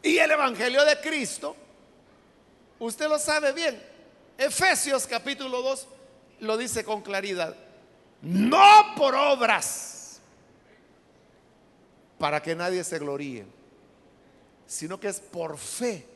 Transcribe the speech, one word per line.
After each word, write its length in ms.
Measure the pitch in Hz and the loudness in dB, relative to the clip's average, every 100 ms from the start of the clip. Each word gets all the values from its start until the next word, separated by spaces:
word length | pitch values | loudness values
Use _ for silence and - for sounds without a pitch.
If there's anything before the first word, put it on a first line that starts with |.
Y 160 | - 330 | 2 2
el 120 | 320 | 4
evangelio 540 | 302 269 202 247 262 | 2 0 0 -2 2
de 160 | 302 294 | 4 2
Cristo, 560 | 302 311 240 - 285 - - _ _ _ _ _ _ _ _ _ _ _ | -2 -6 -6 -8 -12 -14 -20 _ _ _ _ _ _ _ _ _ _ _
usted 300 | 233 226 302 | -10 -4 -2
lo 100 | 302 | -2
sabe 340 | 302 302 294 | 0 0 0
bien. 300 | 277 330 220 - - - _ - - | -2 -4 -4 -16 -20 -20 _ -20 -4
Efesios 680 | 269 - 370 311 294 269 - | -4 0 0 0 0 -4 -4
capítulo 560 | 233 247 277 262 247 | -6 -6 -8 -6 -6
dos 260 | 262 269 - - - - _ _ | -4 -6 -10 -20 -20 -20 _ _
lo 180 | 220 220 | -4 -4
dice 280 | 240 226 | -4 -6
con 180 | 208 214 | -6 -6
claridad. 540 | 196 196 202 180 160 - - - _ _ _ _ | -4 -6 -4 -6 -6 -8 -20 -20 _ _ _ _
"No 720 | 147 180 226 320 403 427 415 427 | -4 0 2 8 12 12 8 2
por 180 | 277 262 | 0 2
obras, 1040 | 294 269 233 196 - - - - - - _ _ _ _ _ _ _ _ _ _ _ _ _ _ _ _ _ _ _ _ | 2 2 2 0 -2 -8 -12 -16 -20 -20 _ _ _ _ _ _ _ _ _ _ _ _ _ _ _ _ _ _ _ _
para 220 | 151 151 | -4 -4
que 140 | 160 | -4
nadie 300 | 165 175 185 | -6 -4 -4
se 140 | 170 165 | -6 -8
gloríe, 480 | 143 139 143 120 98 - _ _ _ _ _ _ _ _ _ _ _ | -8 -8 -8 -12 -16 -20 _ _ _ _ _ _ _ _ _ _ _
sino 340 | - 156 185 | -14 -12 -10
que 80 | 208 | -10
es 100 | 196 | -10
por 400 | - 175 165 147 | -14 -12 -10 -10
fe. 480 | - - 240 190 - | -14 -8 -8 -8 -14